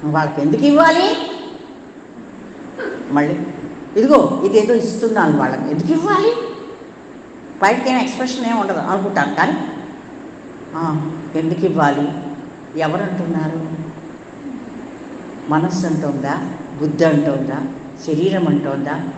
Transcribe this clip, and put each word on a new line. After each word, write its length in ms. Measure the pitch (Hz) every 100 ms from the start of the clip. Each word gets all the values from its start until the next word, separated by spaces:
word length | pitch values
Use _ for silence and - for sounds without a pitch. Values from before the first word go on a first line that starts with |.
వాళ్ళకి 380 | 151 156 151 -
ఎందుకు 240 | 294 - 285
ఇవ్వాలి? 520 | 294 330 330 392 453 - - - - - - - - - - - - - - - - - - -
మళ్ళీ 220 | 143 147 175 - - - - - 208
ఇదిగో 440 | 269 285 175 180 196
ఇదేదో 280 | 214 208
ఇస్తున్నాను 640 | 233 - - 226 214 165 147
వాళ్ళకి, 220 | 131 131
ఎందుకు 260 | 131 151 170
ఇవ్వాలి? 440 | 330 359 392 427 494 - - - - - - - - - - - -
బయటకి 260 | 196 247 262
ఏం 80 | 254
ఎక్స్‌ప్రెషన్ 480 | 254 - 254 254 233
ఏం 120 | 233
ఉండదు 220 | 196 175
అనుకుంటాను, 560 | 131 190 190 - 143 -
కానీ, 220 | 202 - - - - - - - - - - - - 160
ఆ, 360 | 165 151 - - - 160
ఎందుకు 300 | 160 170 185
ఇవ్వాలి? 420 | 156 143 139 147 - - - - - - 156
ఎవరు 220 | 156 175
అంటున్నారు? 680 | 196 180 165 165 156 165 160 160 160 - - - - - - - - - - - - - - - -
మనస్సు 360 | 156 170 - 180
అంటోందా? 520 | 156 151 135 139 165 - - - -
బుద్ధి 260 | 151 139 165
అంటోందా? 560 | 147 151 135 127 139 135 - - - -
శరీరం 400 | 156 185 190 165
అంటోందా? 540 | 143 147 139 143 151 135